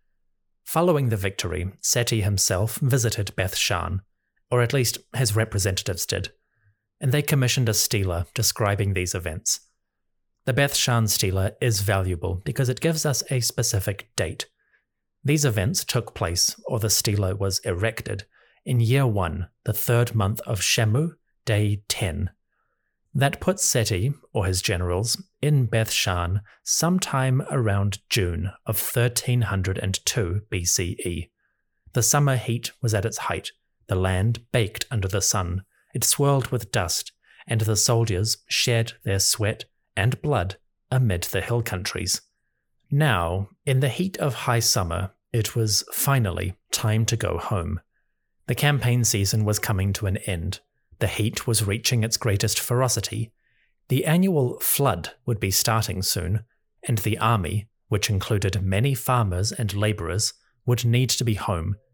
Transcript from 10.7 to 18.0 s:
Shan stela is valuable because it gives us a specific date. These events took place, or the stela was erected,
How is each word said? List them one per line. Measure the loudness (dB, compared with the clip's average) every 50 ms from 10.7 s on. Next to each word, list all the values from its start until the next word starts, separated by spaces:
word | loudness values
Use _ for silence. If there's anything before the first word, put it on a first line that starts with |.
| 2
Shan | 0 0 2 2 2 2
stela | 2 0 0 0 0 0 0 0 0 -2 0
is | 0 0 0 0
valuable | 0 2 2 2 2 0 -2 -2 -4 -4 -4 -4 -4
because | -4 -2 0 0 0
it | 0 0
gives | 0 0 0 0 0
us | 0 0 -2 -2 -2
a | -2 -2
specific | -2 -2 -2 -2 -2 0 0 0 -2 -2 -4 -6 -10 -8 _
date. | -2 -2 -2 -4 -6 -10 -12 _ _ _ _ _ _ _ _ _ _ _ _ _ _ 0
These | 0 2 4 2
events | 2 2 2 0 0 0 -2 -4
took | -2 -2 -2 -2 -4 -4
place, | -4 -2 -2 0 0 0 0 -2 -4 -6
or | -4 -2 -2
the | 0 0
stela | 0 0 0 0 0 2 0 0 0
was | -2 -2 -2 -2 -2
erected, | -4 -4 -2 -2 -2 -2 -4 -6